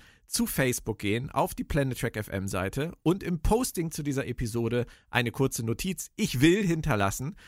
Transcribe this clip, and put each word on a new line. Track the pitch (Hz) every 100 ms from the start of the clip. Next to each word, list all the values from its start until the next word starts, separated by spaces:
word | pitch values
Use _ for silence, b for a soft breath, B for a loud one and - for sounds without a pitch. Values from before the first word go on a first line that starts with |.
| b b -
zu | - 233
Facebook | - 131 123 - 107
gehen, | 101 113 139
auf | - 180
die | - -
Planet | 160 135 123
Trek | 117 107
F | 104
M | 98 95
Seite | 98 95 127 156 -
und | 156 190
im | - 175
Posting | - 220 254 - 165
zu | -
dieser | 147 135 -
Episode | 120 117 113 117 120 - B B
eine | 120 120
kurze | - 135 - 113
Notiz, | 117 185 185 - -
„Ich | 208 123
will“, | 156 190 196
hinterlassen | 165 147 107 98 - 131 B